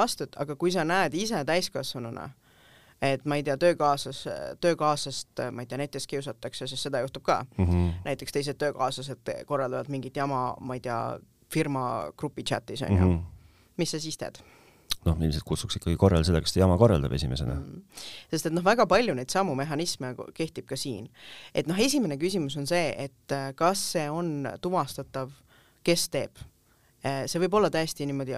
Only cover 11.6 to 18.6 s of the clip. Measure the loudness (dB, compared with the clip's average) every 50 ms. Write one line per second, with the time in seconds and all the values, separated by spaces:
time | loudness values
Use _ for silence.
11.6 | 0 0 0 -2 -2 -2 -2 -2 -4 -6 -6 -8 -8 -8 -8 -8 -4 -4 -4 -4
12.6 | -4 -6 -8 -4 0 4 6 6 6 6 6 4 0 -6 -12 -18 -20 -20 _ _
13.6 | _ _ _ -2 -2 -2 -2 -4 -6 -8 -8 -8 -8 -10 -10 -12 -20 -20 -20 -20
14.6 | -20 -20 _ _ _ -8 -6 -2 0 2 2 4 2 2 0 0 -2 -2 -2 -2
15.6 | -2 -4 -6 -4 -2 -2 2 6 6 6 8 6 6 6 4 4 2 2 4 6
16.6 | 6 6 8 8 8 8 8 6 2 2 0 0 0 -2 -2 -2 -2 -2 -2 -4
17.6 | -6 -8 -12 -16 -18 -18 -16 -16 -14 -14 -14 -16 -8 -6 -4 -2 -2 0 0 2